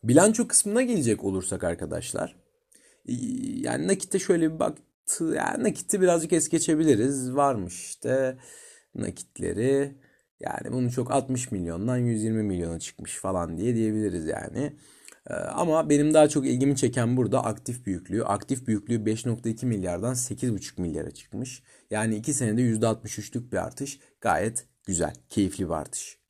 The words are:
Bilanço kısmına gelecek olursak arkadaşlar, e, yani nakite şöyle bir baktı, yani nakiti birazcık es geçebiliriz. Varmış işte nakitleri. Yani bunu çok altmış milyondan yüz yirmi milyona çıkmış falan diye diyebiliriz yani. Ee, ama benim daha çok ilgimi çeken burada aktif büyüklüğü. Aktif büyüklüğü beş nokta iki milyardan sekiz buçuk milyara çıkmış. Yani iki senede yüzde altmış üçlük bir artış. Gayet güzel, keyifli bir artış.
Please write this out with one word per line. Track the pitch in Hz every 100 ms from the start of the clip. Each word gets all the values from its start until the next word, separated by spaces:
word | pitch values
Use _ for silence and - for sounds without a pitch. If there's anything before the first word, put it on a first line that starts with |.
Bilanço | 110 135 202 226 233
kısmına | - 208 220
gelecek | 254 220 120 104
olursak | 98 95 - 95
arkadaşlar, | 90 85 78 80 - - - - _ _ _ _ _ _ -
e, | 120 - - - -
yani | 123 123 170
nakite | 190 - 196
şöyle | - 175 160
bir | 160
baktı, | - 151 _ _ - - 165 156
yani | - -
nakiti | 220 160 - 202
birazcık | 185 170 160
es | 170 -
geçebiliriz. | 165 165 156 160 113 127 139 127 131
Varmış | 139 120 90 - -
işte | - 123 131 131 127 - - - - _ -
nakitleri. | - 90 - - 87 87 123 139 139 139 _ _ _ _
Yani | - - -
bunu | 127 123
çok | 123 123
altmış | 139 131 127 -
milyondan | 101 85 82 110 127
yüz | 120 113
yirmi | 110 110
milyona | 107 90 85 82
çıkmış | - - - -
falan | 95 92 85 82
diye | 110 117
diyebiliriz | 110 107 104 87 80
yani. | - - 104 147 151 - - - - -
Ee, |
ama | - - - 175 156 156
benim | 147 147
daha | 156 151
çok | 147 131
ilgimi | 123 135 139
çeken | 123 127 117 127
burada | 113 120
aktif | 110 107 - 123 -
büyüklüğü. | 90 92 104
Aktif | - 101 - 131 123
büyüklüğü | 107 107 117 107
beş | 110 123
nokta | 113 117
iki | 113 127
milyardan | 107 90 87 113
sekiz | 123 - - 127
buçuk | 101 - -
milyara | 87 76 76
çıkmış. | - - 98 127 - _ - _
Yani | 107 110 107
iki | 117
senede | 143 120 110
yüzde | 123 110 113
altmış | 110 110 -
üçlük | 107 120 123
bir | 98
artış. | 87 - 139 - _ _
Gayet | 113 82 104 117 - _ -
güzel, | 87 80 - _
keyifli | - 95 - 90
bir |
artış. | 80 71 - - -